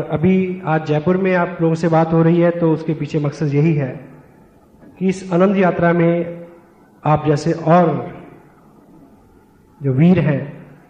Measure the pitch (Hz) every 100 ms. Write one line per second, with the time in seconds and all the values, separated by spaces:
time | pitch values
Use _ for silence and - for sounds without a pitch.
0 | - 151 180 185 185 185 151 156 156 151
1 | 175 185 185 180 175 - 165 160 175 160
2 | 165 165 165 170 170 170 165 156 - 156
3 | 147 160 143 - 151 143 165 143 127 -
4 | - - - - _ _ _ _ - -
5 | 185 180 - 175 196 196 175 165 170 170
6 | 170 170 170 - - - _ _ _ _
7 | 143 151 147 143 165 151 156 180 165 135
8 | - - - - - _ _ _ _ -
9 | - _ _ _ _ _ _ - 139 131
10 | 175 175 147 135 - - - -